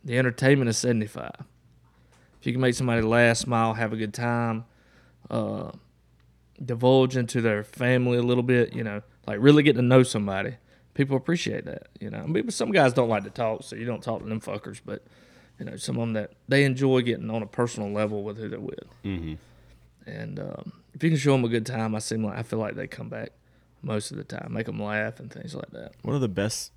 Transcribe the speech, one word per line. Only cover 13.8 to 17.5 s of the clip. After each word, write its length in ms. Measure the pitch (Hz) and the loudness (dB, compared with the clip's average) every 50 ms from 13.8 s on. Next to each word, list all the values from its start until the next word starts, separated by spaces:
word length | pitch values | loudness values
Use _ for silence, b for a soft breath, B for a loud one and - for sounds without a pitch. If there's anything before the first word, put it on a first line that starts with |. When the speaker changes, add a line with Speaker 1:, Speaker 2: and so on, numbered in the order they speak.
| 113 | -8
Speaker 1:
don't 160 | 120 117 - - | -8 -8 -6 -6
talk 180 | 123 113 - - | -6 -6 -6 -6
to 60 | 110 | -6
them 120 | 110 110 - | -8 -8 -6
fuckers, 400 | - 98 104 - - 104 - _ | -8 -10 -10 -10 -12 -16 -14 _
but, 180 | - 101 - _ b b b b b b b b b b _ | -12 -12 -12 _ b b b b b b b b b b _
you 60 | - | -14
know, 120 | - - | -14 -12
some 200 | - - - 127 | -10 -8 -6 -4
of 60 | 120 117 | -4 -4
'em 100 | 117 110 | -2 -4
that 200 | 107 104 - - _ _ | -4 -6 -6 -12 _ _
they 180 | - 139 139 143 | 2 4 4 4
enjoy 360 | 139 131 127 139 135 131 127 | 4 2 2 2 4 4 4
getting 300 | 123 120 113 - - 110 | 4 2 -2 -2 -4 -6
on 120 | 110 113 107 | -6 -6 -6
a 40 | |
personal 440 | 98 | -6